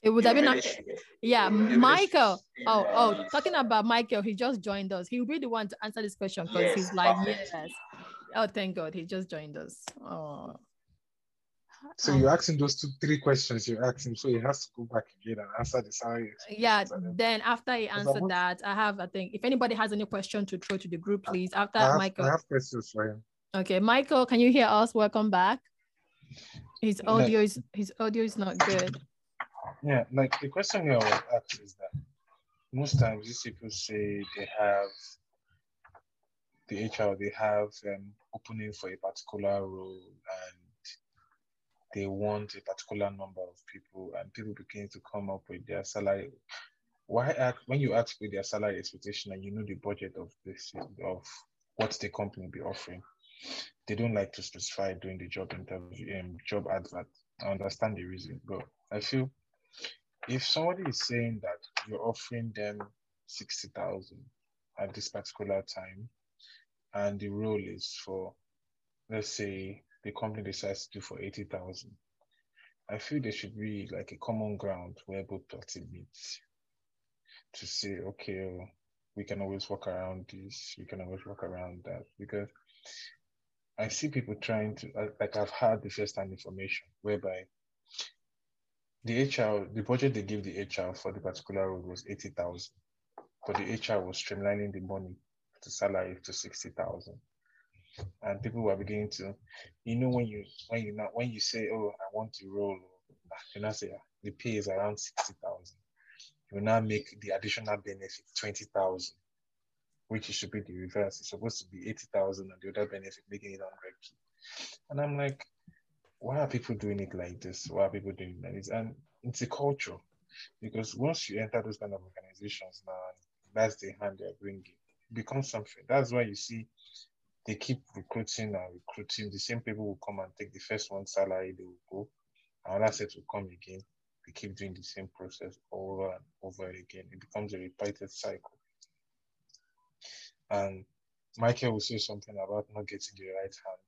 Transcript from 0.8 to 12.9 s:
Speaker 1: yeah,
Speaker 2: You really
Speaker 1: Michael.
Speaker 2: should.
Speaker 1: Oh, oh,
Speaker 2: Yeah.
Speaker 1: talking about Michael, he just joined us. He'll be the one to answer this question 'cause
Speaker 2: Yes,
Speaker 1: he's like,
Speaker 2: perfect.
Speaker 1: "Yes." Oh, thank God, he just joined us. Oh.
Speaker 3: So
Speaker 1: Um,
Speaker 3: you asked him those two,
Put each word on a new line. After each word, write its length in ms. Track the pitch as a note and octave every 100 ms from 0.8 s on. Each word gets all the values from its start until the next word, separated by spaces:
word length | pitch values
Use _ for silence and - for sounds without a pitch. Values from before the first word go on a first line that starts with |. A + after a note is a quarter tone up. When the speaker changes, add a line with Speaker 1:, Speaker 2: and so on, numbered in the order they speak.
| - - - -
Speaker 1:
yeah, 280 | A3+ A#3+ G3
Speaker 2:
You 80 | G#3+ A3
really 120 | A#3+
Speaker 1:
Michael. 580 | B3+ D#4+ G4 E4+ A3+ F#3
Speaker 2:
should. 300 | _ - A#3+
Speaker 1:
Oh, 180 | A3 G3+
oh, 180 | G#3 A#3
Speaker 2:
Yeah. 100 | G3 -
Speaker 1:
talking 240 | C#4+ F#4+ F4
about 300 | B3 A3 G#3+
Michael, 360 | A#3 A#3 G#3+
he 120 | G3+ G3+
just 260 | A#3+ B3
joined 320 | G3 G3 F#3+
us. 140 | F#3+ F3+
He'll 180 | B3 A#3+
be 140 | D#4
the 100 | C4
one 180 | A3+ G#3
to 100 | F#3
answer 180 | G#3+ A3
this 140 | G#3+ -
question 320 | G3 F#3+ E3+
'cause 140 | F#3
Speaker 2:
Yes, 140 | F3 G3+
Speaker 1:
he's 180 | F#3
like, 220 | F#3+ F3 F#3
Speaker 2:
perfect. 320 | G3+ G#3 -
Speaker 1:
"Yes." 180 | E3 D#3 - - - - - - -
Oh, 120 | G#3+
thank 280 | G#3 F#3+ F3+
God, 180 | D#3+
he 100 | F3
just 260 | E3+ F#3+ F#3
joined 280 | D#3+ D3+ D3
us. 260 | D#3 - - -
Oh. 560 | - - D#3 C#3+ - - _ _ _ _ _ _ _ _ _ _ _ - C#4+ D#4+
Speaker 3:
So 160 | -
Speaker 1:
Um, 60 | C#3
Speaker 3:
you 80 | C3+
asked 180 | E3+ -
him 80 | D3+
those 180 | C#3+ -
two, 80 | D3